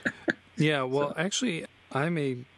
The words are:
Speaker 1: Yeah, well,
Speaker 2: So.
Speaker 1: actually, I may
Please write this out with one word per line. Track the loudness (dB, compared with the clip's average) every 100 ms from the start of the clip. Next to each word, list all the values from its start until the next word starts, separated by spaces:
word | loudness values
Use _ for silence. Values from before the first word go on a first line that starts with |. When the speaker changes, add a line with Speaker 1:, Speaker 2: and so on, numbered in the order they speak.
| -8 -4 -4 -6 -10 2
Speaker 1:
Yeah, | 2 4
well, | 2 0 0
Speaker 2:
So. | 0
Speaker 1:
actually, | -2 0 -2 -2 -8 -16 -4
I | 0 0
may | 0 0 -2 -8